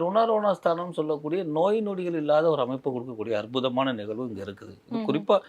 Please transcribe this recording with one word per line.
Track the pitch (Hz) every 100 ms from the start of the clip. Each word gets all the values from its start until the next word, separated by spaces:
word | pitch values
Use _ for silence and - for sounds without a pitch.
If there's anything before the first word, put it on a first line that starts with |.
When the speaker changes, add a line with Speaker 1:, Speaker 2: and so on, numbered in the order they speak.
Speaker 1:
ருணரோணஸ்தானம் | 175 214 226 214 208 185 175 165 180
சொல்லக்கூடிய | 160 151 151 151 180
நோய் | 165 156 190 226
நொடிகள் | 208 185 175
இல்லாத | 165 147 151 165
ஒரு | 143
அமைப்பை | 123 131 143
கொடுக்கக்கூடிய | 127 127 110 107
அற்புதமான | 104 110 127 131 127 135
நிகழ்வு | 117 104 110 127
இங்க | 98
இருக்குது. | 98 98 - - -
இது | 226
Speaker 2:
ம். | 214
Speaker 1:
குறிப்பா | 151 - 202